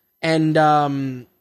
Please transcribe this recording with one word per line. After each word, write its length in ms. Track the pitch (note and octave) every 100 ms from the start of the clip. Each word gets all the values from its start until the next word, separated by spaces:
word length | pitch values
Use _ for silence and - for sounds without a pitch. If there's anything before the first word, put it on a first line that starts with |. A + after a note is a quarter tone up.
| _ _
and, 360 | E3 D#3+ D#3 D#3
um, 680 | D3+ D3+ C#3+ C#3 C3+ B2+ A#2+ _